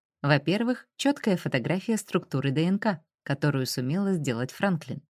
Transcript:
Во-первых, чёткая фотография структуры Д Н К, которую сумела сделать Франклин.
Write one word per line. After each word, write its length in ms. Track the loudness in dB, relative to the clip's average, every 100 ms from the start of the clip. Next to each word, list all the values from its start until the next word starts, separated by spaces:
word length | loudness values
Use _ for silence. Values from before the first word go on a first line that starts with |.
| _ _
Во-первых, 640 | 2 4 4 0 0 -2 -6 -2
чёткая 400 | 0 2 0 0
фотография 640 | 0 -2 0 -2 -2 -4
структуры 520 | 0 -2 -2 -2 0
Д 140 | 2
Н 140 | 2 2
К, 260 | 0 -4 -8 _
которую 440 | -6 0 0 2 -2
сумела 480 | -2 -2 -2 0
сделать 360 | 0 -2 -2 -4
Франклин. 520 | -2 0 0 -4 -12 -14